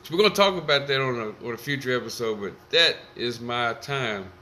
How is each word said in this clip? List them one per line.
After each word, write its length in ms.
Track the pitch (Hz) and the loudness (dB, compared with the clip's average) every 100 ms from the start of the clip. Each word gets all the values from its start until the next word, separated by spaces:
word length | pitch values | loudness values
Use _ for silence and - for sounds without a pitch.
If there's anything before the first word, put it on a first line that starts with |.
So 100 | - | -4
we're 80 | 170 | 2
gonna 120 | 208 | 4
talk 220 | 190 202 185 | 6 4 4
about 300 | 151 143 143 | 2 2 2
that 140 | 135 | 0
on 160 | 131 120 | 2 -2
a, 300 | 107 - 120 | -6 -6 -8
on 80 | |
a 20 | 113 | -8
future 400 | - 139 123 123 | -4 -4 0 -2
episode, 440 | 110 - 113 107 | -2 -4 -4 -2
but 120 | 98 - - | -6 -10 0
that 260 | 160 165 - - - | 4 4 2 -10 -6
is 240 | 120 117 | -6 -4
my 320 | 120 120 120 | -4 -2 -2
time. 560 | 113 - 139 120 101 95 - | -2 -6 -4 -2 -4 -8 -16